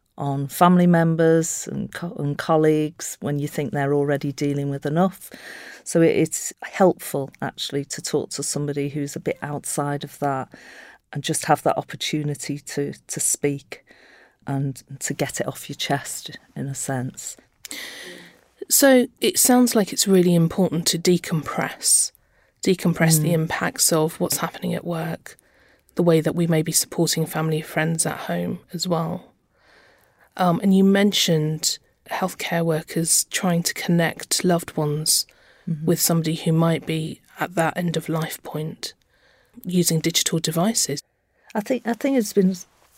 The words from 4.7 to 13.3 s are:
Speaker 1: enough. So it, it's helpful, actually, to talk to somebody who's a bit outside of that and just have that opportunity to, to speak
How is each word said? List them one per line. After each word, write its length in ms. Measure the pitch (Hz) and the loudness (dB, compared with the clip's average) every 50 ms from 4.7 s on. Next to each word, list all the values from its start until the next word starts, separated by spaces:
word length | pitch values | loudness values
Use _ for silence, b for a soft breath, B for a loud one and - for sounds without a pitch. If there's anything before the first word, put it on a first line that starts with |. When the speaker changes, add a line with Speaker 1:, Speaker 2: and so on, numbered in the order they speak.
| 139 139 - | -4 -4 -4
Speaker 1:
enough. 460 | 143 151 165 185 190 190 - - - B B B B B B B B B B B | 0 2 2 2 2 0 -4 -14 -20 B B B B B B B B B B B
So 180 | - - 165 | 0 4 4
it, 140 | 165 165 - | 4 6 4
it's 360 | - 160 165 - - - - - _ | 4 0 0 -2 -6 -8 -10 -10 _
helpful, 680 | - - - - 196 180 - - - - - 143 135 135 - _ | -14 -10 2 4 4 4 4 2 -4 -8 -6 -6 -6 -8 -8 _
actually, 440 | - 135 - - - - 139 143 139 | -10 -8 -8 -8 -8 -6 -6 -6 -6
to 160 | - - - | -6 -8 -10
talk 280 | - - - 147 - - | -6 -2 -2 -2 -2 -4
to 120 | - - | -6 -8
somebody 460 | 143 - - 147 147 143 143 143 139 143 | -6 -6 -4 -4 -4 -4 -4 -4 -4 -4
who's 260 | 135 151 143 143 - | -4 -6 -6 -6 -8
a 60 | 170 | -6
bit 180 | - - - - | -6 -6 -6 -6
outside 600 | - 143 147 - - - - - 143 143 143 143 | -6 -8 -8 -8 -8 -6 -4 -4 -2 -2 -4 -4
of 160 | - 139 - - | -6 -10 -8 -4
that 300 | 147 143 135 131 127 B B B B B B B B B B B _ _ | -4 -2 -2 -2 -6 B B B B B B B B B B B _ _
and 100 | - 147 | -10 -8
just 220 | - - 156 - - | -6 -4 -4 -4 0
have 180 | - 151 - | 2 2 2
that 160 | - 147 - - | 2 0 0 0
opportunity 800 | - - - - - - - 151 147 147 143 - - - 139 143 | -4 -8 -10 -8 -6 -4 -4 -2 -2 -4 -4 -6 -6 -8 -8 -8
to, 360 | - - - 147 143 139 135 - _ | -10 -8 -6 -4 -4 -4 -6 -12 _
to 140 | - - 147 | -10 -6 -4
speak 640 | - - | -2 -2